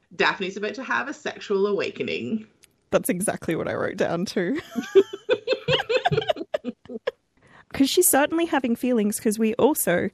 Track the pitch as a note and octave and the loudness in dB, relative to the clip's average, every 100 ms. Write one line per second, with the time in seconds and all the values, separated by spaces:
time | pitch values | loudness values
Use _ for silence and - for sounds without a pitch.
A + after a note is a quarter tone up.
0 | _ E3+ F3+ - F#3 G3+ G#3 G#3 B3 A#3+ | _ 0 0 0 -4 -6 -6 -6 -4 -4
1 | B3+ D#4 - - - G3 G3+ F#3+ C#3 - | -4 -8 -10 -10 -2 0 2 0 -2 -4
2 | B2 D3+ A#2 A3 - _ - _ _ G3 | -4 -4 -4 -6 -6 _ -20 _ _ -2
3 | G3 F#3 G#3 - - D#3+ E3+ F#3 - - | 0 -2 -2 -4 -4 -4 -2 -2 -4 -2
4 | - E3+ F#3 - F3 C#4+ - A#3+ - G4 | -2 -2 -4 -2 -2 -4 -6 -8 2 4
5 | - - - B4 - C5 - C5 - A#4+ | 4 2 -2 -2 -2 -4 0 -2 0 0
6 | F#5+ - G5 - - - - - - A#3+ | 0 0 0 -2 -4 -8 -8 -12 -12 -12
7 | - - _ _ _ - - - C4+ - | -8 -10 _ _ _ -20 -6 0 2 4
8 | F4 C4+ D4 E4 E4+ C#4+ B3+ A#3 B3 B3 | 4 4 4 2 0 0 0 0 2 2
9 | G#3 - A3+ G#3+ A3 - A#3+ D4+ - F3 | 2 0 0 0 0 4 4 4 2 2
10 | F#3+ | 0